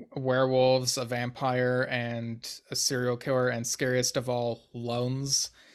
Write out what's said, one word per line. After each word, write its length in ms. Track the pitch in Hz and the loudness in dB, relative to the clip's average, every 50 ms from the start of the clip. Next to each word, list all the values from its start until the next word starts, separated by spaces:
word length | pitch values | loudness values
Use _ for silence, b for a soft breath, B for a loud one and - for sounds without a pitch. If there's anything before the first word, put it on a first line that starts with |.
| - - - | -18 -12 -10
werewolves, 840 | 143 131 131 127 131 135 131 131 127 131 127 131 127 127 127 - 135 | -4 0 2 4 4 4 4 6 6 6 6 6 4 2 0 -2 -2
a 80 | 123 | -2
vampire, 840 | 117 123 120 123 123 123 - 139 127 127 127 123 123 127 123 131 - | -4 -4 -4 -4 -4 -4 -2 -2 0 2 2 2 2 2 2 0 0
and 560 | 131 123 120 120 117 117 117 117 113 117 - - - - - - | -2 -2 -2 -4 -4 -6 -6 -6 -8 -8 -10 -12 -14 -14 -12 -8
a 60 | - | -4
serial 400 | - - - 139 123 123 123 123 | -2 -2 0 0 0 0 0 -2
killer, 320 | 120 - 143 135 127 127 127 | -2 -2 0 0 2 2 2
and 180 | 120 117 120 | 0 -2 -4
scariest 520 | - - - 139 127 127 127 123 - - 139 | -4 -4 -2 0 0 2 2 0 0 0 -2
of 100 | 120 127 | -2 -2
all, 360 | 123 120 120 120 117 - - _ - | -2 -2 -2 -2 -4 -6 -8 _ -12
loans. 720 | 120 117 117 120 123 123 127 131 135 139 139 135 - - - - b b b b | -10 -6 -4 -2 -2 -2 -2 -2 -2 -2 -2 -2 -2 -2 -4 -8 b b b b